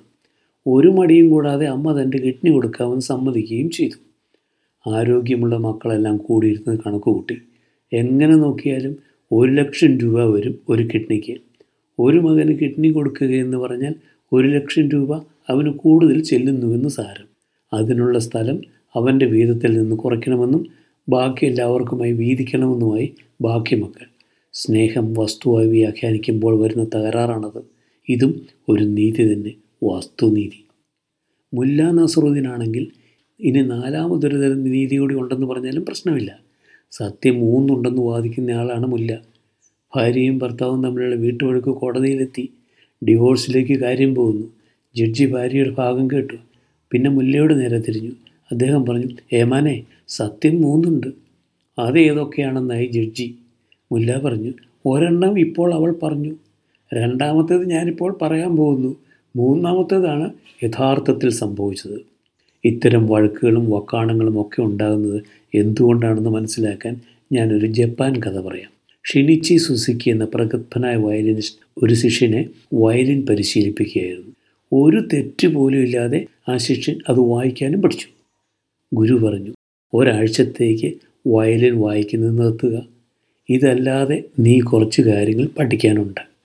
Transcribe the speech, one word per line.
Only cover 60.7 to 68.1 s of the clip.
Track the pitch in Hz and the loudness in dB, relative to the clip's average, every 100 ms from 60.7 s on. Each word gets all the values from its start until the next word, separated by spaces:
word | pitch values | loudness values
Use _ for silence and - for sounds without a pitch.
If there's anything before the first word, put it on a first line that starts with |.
| 117 135 139 139 123 127 | 0 0 2 0 0 0
സംഭവിച്ചത്." | 113 104 101 101 95 98 104 - _ _ _ _ _ 123 | 0 -4 -4 -6 -6 -12 -14 -16 _ _ _ _ _ -2
ഇത്തരം | 117 123 113 110 | 2 2 4 2
വഴക്കുകളും | 107 107 - 120 117 117 | 2 2 0 0 2 0
വക്കാണങ്ങളും | 104 101 117 113 113 110 107 | -2 -2 -4 -2 0 0 -2
ഒക്കെ | 104 - | -4 -2
ഉണ്ടാകുന്നത് | 110 101 107 107 104 104 107 _ _ 107 | -2 -2 -2 0 -2 -6 -10 _ _ 0
എന്തുകൊണ്ടാണെന്ന് | 104 104 120 120 113 110 113 | 2 4 4 4 2 0 -2
മനസ്സിലാക്കാൻ | 110 110 - 107 98 113 120 _ _ - | -2 -4 -4 -4 -4 -10 -12 _ _ -4
ഞാനൊരു | 127 113 107 110 | -2 0 0 0
ജപ്പാൻ | 110 117 120 135 | 0 0 0 -2